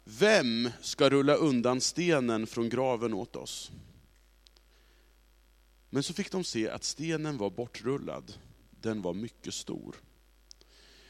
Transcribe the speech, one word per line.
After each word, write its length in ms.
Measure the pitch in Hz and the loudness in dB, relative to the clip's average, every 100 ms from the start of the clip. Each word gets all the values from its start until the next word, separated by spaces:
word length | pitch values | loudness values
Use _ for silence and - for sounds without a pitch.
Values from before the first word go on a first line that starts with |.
"Vem 640 | - 110 208 208 123 113 123 - | -8 2 6 6 4 0 -2 -4
ska 280 | - - 135 | -6 4 6
rulla 260 | 139 139 147 | 6 6 6
undan 460 | 151 123 120 127 | 4 4 2 2
stenen 680 | - - 175 147 120 110 107 | 0 0 2 4 2 0 -2
från 220 | 120 117 | -2 -2
graven 440 | 120 131 117 117 | 0 0 0 -2
åt 220 | 98 - 64 | -4 -6 -10
oss?" 360 | - - - - - - - _ _ _ - _ _ _ _ _ _ _ _ _ _ _ _ _ - | -10 -12 -12 -16 -20 -20 -20 _ _ _ -20 _ _ _ _ _ _ _ _ _ _ _ _ _ -6
Men 140 | 131 | -4
så 100 | 143 | -4
fick 180 | 175 196 | -4 -4
de 120 | 190 | -4
se 260 | 170 113 110 | -4 -2 -4
att 140 | - | -4
stenen 540 | - - 160 156 151 139 | -8 -6 -4 -4 -4 -4
var 120 | 101 | -4
bortrullad. 840 | 95 120 - 113 139 80 69 67 - - - - | -4 -10 -6 -4 -4 -6 -10 -12 -18 -20 -20 -20
Den 320 | - 110 107 | -8 -4 -2
var 120 | 90 | -2
mycket 400 | 92 117 - - | -4 -8 -10 -12
stor. 420 | - - - 50 - - _ _ _ - - _ - - - | -10 -8 -10 -10 -16 -20 _ _ _ -20 -20 _ -20 -20 -20